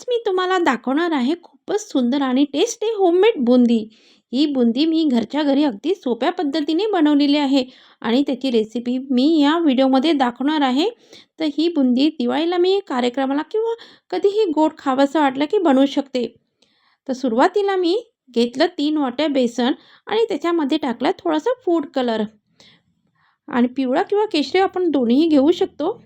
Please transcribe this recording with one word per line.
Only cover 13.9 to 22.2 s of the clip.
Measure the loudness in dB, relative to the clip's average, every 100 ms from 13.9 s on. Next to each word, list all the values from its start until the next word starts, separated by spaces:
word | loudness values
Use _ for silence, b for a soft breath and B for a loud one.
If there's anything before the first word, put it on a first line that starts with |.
| B _
कधीही | -2 0 2
गोड | 0 2 0 0
खावंसं | -4 0 0 2
वाटलं | 0 -2
की | -2 0
बनवू | 2 4 2
शकते. | 0 -6 -6 -8 -10 _ _ _ _ _ _ -10
तर |
सुरुवातीला | -6 -2 2 2 2 0 0
मी | 0 -2 -6 _ _
घेतलं | -2 -2 0 -2
तीन | 0 -2 -2
वाट्या | -2 -2 -2
बेसन | 0 0 0 -2 -2 b b -6
आणि | -2 0
त्याच्यामध्ये | -2 -2 -2 0 -2
टाकला | -2 -4 -4
थोडासा | -4 -4 -2 -2 -4 -2
फूड | -2 -2
कलर | -4 -2 -2